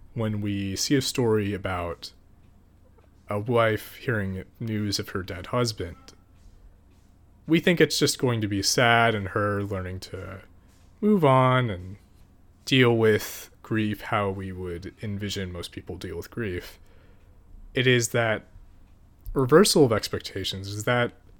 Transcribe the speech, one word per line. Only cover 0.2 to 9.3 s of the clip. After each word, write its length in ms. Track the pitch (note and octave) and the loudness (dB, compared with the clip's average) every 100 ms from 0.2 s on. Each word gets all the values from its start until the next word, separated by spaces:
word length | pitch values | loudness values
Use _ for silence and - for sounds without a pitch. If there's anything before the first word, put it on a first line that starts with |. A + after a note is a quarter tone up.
| A2 G#2 | -4 -2
we 340 | G#2 G2 G2 | -4 -4 -4
see 200 | G2 - | -4 0
a 60 | C#3 | 0
story 520 | - - A#2 G#2+ G2+ | 0 0 2 2 0
about 580 | F#2+ G2 F2+ F2 - - - _ _ _ _ _ _ _ _ _ _ - | -4 -4 -4 -6 -8 -14 -20 _ _ _ _ _ _ _ _ _ _ -8
a 100 | G#2 | -6
wife 560 | A2 A#2 A2+ G#2+ - | 0 2 4 0 -6
hearing 480 | - - A2 F#2+ F#2+ - - | -8 -4 -2 -2 -6 -10 -10
news 400 | A2+ G#2+ G#2 G2 | -4 -2 -2 -4
of 100 | G2 | -6
her 140 | G2 | -8
dead 240 | F#2 - F2+ | -8 -12 -6
husband. 680 | B2 A#2+ G#2 F2 - - - _ _ - - - - _ _ _ _ _ _ - | -2 -2 -4 -10 -12 -20 -20 _ _ -20 -20 -20 -20 _ _ _ _ _ _ 0
We 120 | E3 | 2
think 200 | F#3+ E3+ | 4 4
it's 180 | D3+ - | 4 4
just 180 | C#3+ - | 0 0
going 240 | C3 A2+ | 0 0
to 60 | G#2 | -2
be 160 | G2+ | -2
sad 500 | - - A#2+ A#2 A#2 | 0 2 6 6 4
and 160 | G#2+ | 2
her 340 | F#2+ | -2